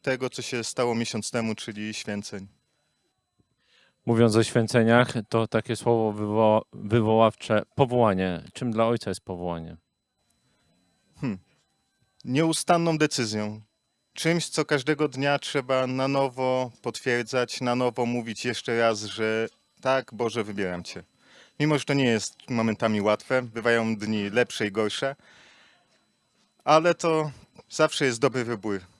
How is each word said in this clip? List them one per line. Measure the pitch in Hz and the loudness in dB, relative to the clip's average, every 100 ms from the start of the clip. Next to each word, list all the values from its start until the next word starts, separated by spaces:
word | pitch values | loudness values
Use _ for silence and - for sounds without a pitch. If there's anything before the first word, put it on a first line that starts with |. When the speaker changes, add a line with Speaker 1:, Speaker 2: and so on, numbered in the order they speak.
Speaker 1:
tego, | 143 127 127 | -4 -4 -4
co | - | -6
się | - 123 | -8 -6
stało | 113 - 120 117 | -6 -2 0 0
miesiąc | 117 110 - | -4 -6 -4
temu, | 123 113 107 | -4 -4 -6
czyli | - 104 107 | -10 -10 -10
święceń. | 104 - 104 - 98 98 _ _ _ _ _ _ _ _ _ _ _ _ _ _ _ - | -8 -8 -8 -8 -14 -14 _ _ _ _ _ _ _ _ _ _ _ _ _ _ _ 0
Speaker 2:
Mówiąc | 113 117 107 | 4 6 4
o | |
święceniach, | 113 120 110 120 113 120 123 120 104 | 2 0 2 2 6 4 4 -2 -2
to | 113 110 | -2 0
takie | 110 - 113 | -2 -2 -4
słowo | 120 117 110 | 0 2 0
wywo-, | 104 104 107 110 107 - | -2 -2 4 4 4 0
wywoławcze, | - 98 117 110 110 113 - - 107 - - | -14 0 2 4 6 6 4 0 0 0 0
powołanie. | 131 123 113 92 92 85 95 | 2 4 4 4 0 -4 -10
Czym | - 123 | -8 -4
dla | 110 117 | 0 0
ojca | 120 - | 0 -4
jest | 92 | -8
powołanie? | - 90 90 85 82 85 _ _ _ _ _ _ _ _ _ _ _ _ _ - | -8 -8 -6 -8 -10 -16 _ _ _ _ _ _ _ _ _ _ _ _ _ -8
Speaker 1:
Hmm. | 139 92 _ _ _ _ _ _ _ _ - | -8 -8 _ _ _ _ _ _ _ _ -2
Nieustanną | 131 165 160 - 170 170 156 | 0 2 0 2 4 4 2
decyzją. | 151 - 113 107 104 107 - _ _ _ _ | 2 0 -2 -2 -6 -8 -18 _ _ _ _
Czymś, | - 160 170 - | -4 0 0 0
co | - 147 | -4 0
każdego | 147 127 147 151 | 0 0 0 0
dnia | 131 143 143 | 0 0 0
trzeba | - 143 127 131 131 | -2 -4 0 0 0
na | 131 135 | -2 0
nowo | 139 135 123 127 127 123 - | 0 0 -2 -2 0 -2 -6
potwierdzać, | 120 - 131 120 113 127 120 - | -10 -6 -2 -2 0 -2 -2 -2
na | 123 123 | -2 0
nowo | 127 117 120 | 0 0 -2
mówić | 120 113 110 123 | -2 -6 -6 -6
jeszcze | 113 - 117 | -6 -2 2
raz, | 117 107 | 2 2
że | 107 113 110 110 113 _ _ _ | -6 -4 -2 -2 -4 _ _ _
tak, | 131 135 120 | 0 0 -2
Boże, | 107 120 113 | -4 -4 -2
wybieram | 104 101 92 87 | -4 -4 -4 -4
Cię. | 87 90 - _ _ - - _ | -10 -16 -18 _ _ -20 -20 _
Mimo | 151 147 | 0 0
że | - | 0
to | |
nie | 139 127 | 2 4
jest | 110 - - - | 2 -2 -12 -4
momentami | 120 113 104 113 107 | 0 0 0 0 2
łatwe, | 104 107 - 131 | 2 0 0 -2
bywają | 120 113 117 117 113 107 | -2 -2 2 2 2 -2
dni | 110 110 101 | -2 -2 0
lepsze | 113 120 - 107 | 0 0 -2 -2
i | |
gorsze, | 101 107 - 135 147 _ - - _ _ _ _ _ _ _ _ _ _ _ - | 0 -2 -2 -6 -8 _ -20 -20 _ _ _ _ _ _ _ _ _ _ _ 4
ale | 156 170 165 | 4 4 0
to | 170 160 151 - - - _ | 0 0 -2 -8 -20 -20 _
zawsze | - 156 - 139 | 0 0 2 -2
jest | 113 | 2
dobry | 131 123 | 0 0
wybór. | 117 113 104 98 92 | -4 -4 -4 -6 -8